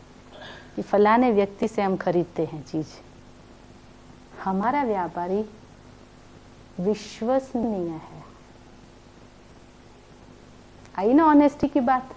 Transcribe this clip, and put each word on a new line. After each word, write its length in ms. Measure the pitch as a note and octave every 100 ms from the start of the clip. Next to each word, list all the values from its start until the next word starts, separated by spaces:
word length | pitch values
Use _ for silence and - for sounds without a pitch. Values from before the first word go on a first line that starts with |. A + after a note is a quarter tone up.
| - - - - - - - -
कि 60 |
फलाने 500 | - G3+ G#3 A#3 B3+
व्यक्ति 360 | G3+ G3 - A3+
से 140 | -
हम 160 | G3 F#3+
खरीदते 480 | F#3 F3 E3 - D#3
हैं 200 | D3+ -
चीज। 220 | D#3+ D3+ - - - - - - - - - - - - - - -
हमारा 400 | F#3+ F#3+ A3 D4
व्यापारी 600 | B3+ G3 E3+ F3 F3 G3+ G#3+ - - - - - - - - - - - - -
विश्वसनीय 1120 | F#3 G#3 - - A3+ C4 C4 A#3+ A3+ G3 E3+
है। 320 | D#3+ - D#3 - - - - - - - - - - - - - - - - - - - - - - - - - - - -
आई 140 | G#3
ना 120 | C#4+ D#4+
ऑनेस्टी 420 | D4 D4 C#4+ C#4+
की 120 | C#4+
बात? 300 | B3+ B3+ B3+